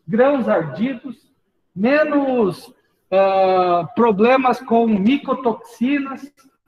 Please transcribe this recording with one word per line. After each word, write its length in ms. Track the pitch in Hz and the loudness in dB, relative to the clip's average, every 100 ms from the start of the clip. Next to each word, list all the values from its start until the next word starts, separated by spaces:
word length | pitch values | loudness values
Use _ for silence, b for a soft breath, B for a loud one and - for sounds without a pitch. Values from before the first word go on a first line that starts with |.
| - | -6
grãos 440 | 214 262 285 214 | 0 2 2 0
ardidos, 800 | 196 156 135 240 247 269 233 _ _ _ _ _ | -2 -2 -6 -6 -6 -14 -18 _ _ _ _ _
menos, 1000 | 175 220 294 302 285 269 247 202 156 - _ _ _ - | -4 0 2 2 0 0 0 0 -2 -14 _ _ _ -4
ah, 800 | 190 196 190 190 185 180 175 165 - | 2 2 2 2 2 2 0 -2 0
problemas 640 | 233 196 220 262 262 240 | 0 4 4 4 2 -2
com 260 | - 233 233 | 0 0 2
micotoxinas, 1400 | 208 202 285 - 254 240 220 - - 240 285 277 262 269 _ _ _ | 2 2 0 -2 -4 -4 -6 -10 -6 -2 -2 -4 -12 -18 _ _ _